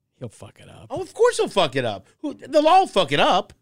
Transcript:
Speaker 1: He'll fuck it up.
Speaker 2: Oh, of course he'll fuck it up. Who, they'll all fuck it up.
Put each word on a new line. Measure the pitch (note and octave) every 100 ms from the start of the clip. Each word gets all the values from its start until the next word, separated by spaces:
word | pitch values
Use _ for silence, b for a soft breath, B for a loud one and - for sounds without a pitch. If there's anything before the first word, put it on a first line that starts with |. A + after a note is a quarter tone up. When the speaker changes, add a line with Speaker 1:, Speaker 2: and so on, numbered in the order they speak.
| _ -
Speaker 1:
He'll | A#2+
fuck | - - -
it | -
up. | D#2+ G2
Speaker 2:
Oh, | D#4
of | F#4
course | - A#4+ A#4
he'll | F4+
fuck | - D#3+ B2+
it | A#2+
up. | G2 - _
Who, | D4+
they'll | A3+ - D4+ D#4
all | F#4 F#4
fuck | G3+ E3
it | C#3+
up. | A#3+ F#3+ - _